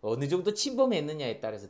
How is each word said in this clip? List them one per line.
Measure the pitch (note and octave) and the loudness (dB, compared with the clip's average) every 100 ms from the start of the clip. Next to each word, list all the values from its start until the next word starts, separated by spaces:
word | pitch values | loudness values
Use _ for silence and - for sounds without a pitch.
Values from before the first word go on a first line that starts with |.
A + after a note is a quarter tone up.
어느 | G#2+ A#2+ C#3+ | 0 0 2
정도 | F3+ F#3 | 2 0
침범했느냐에 | G#3 C#4 B3+ C4 G3 D3 D#3 B2+ A2 | 0 -2 4 4 4 0 -4 -4 -2
따라서 | A2 G#2+ G2 | -4 -6 -10